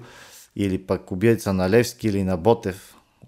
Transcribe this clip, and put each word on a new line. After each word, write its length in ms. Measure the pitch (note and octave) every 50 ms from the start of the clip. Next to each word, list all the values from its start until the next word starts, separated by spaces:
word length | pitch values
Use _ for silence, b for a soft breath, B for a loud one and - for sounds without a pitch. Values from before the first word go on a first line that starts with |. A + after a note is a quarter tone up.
| A#2+ B B B B B B B B B B
или 220 | - G2+ G2 F#2 F#2
пък 320 | F#2+ - G2 F2+ - -
убиеца 420 | G2+ F#2 G2+ A#2 A#2 G#2+ - G2+
на 180 | F#2+ F#2 F#2 F#2
Левски 380 | G2+ A#2+ A#2+ - - - - A2
или 160 | G2 G2 F#2+
на 120 | F#2 F#2
Ботев 580 | E2+ E2 A2 A#2 A#2 - G2 F#2 G2+ - - - - _ _ _ _ -